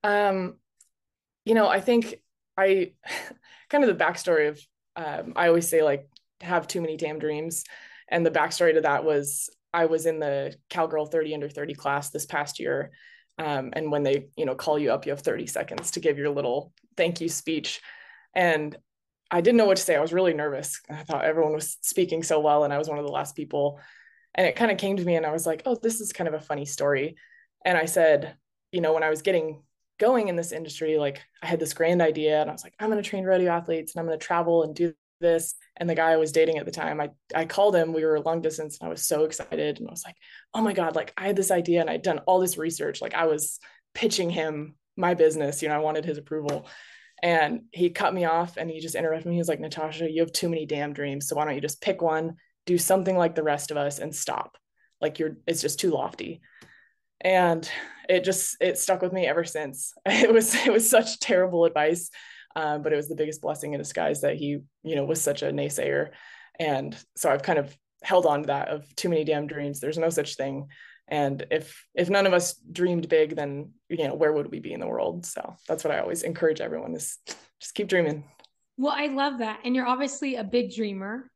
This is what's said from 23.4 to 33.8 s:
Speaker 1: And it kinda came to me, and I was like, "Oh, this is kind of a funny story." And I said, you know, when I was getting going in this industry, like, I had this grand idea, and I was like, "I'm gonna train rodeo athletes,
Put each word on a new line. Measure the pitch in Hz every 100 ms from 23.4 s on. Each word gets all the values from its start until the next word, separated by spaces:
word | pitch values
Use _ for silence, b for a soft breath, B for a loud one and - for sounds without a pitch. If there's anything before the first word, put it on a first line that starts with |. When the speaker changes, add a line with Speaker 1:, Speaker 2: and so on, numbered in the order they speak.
| - 143 143 143 B B B B B
Speaker 1:
And | - 185
it | -
kinda | 226
came | 220 196 196
to |
me, | 175 170
and | 156
I |
was | 160 165
like, | 160 -
"Oh, | 233
this | 226 226
is | 214
kind | - 170
of |
a | 151
funny | 147 147
story." | 143 - 143 143 147 170 b b b _
And | - 175
I |
said, | 165 180 160 143 143 - _ _ _
you | 180
know, | 165
when | 160
I | 156
was | 156
getting | 196 180 156 147 _ _ _ _
going | 214 254 208
in | 170
this | 170
industry, | - 156 143 156 156
like, | 143 143 - _
I | 165
had | 170
this | 156
grand | - 165 180
idea, | 165 156 151 151
and | 151
I |
was | 151
like, | - _
"I'm | 214
gonna | 214
train | 196 196
rodeo | 185 185 180
athletes, | 170 170 165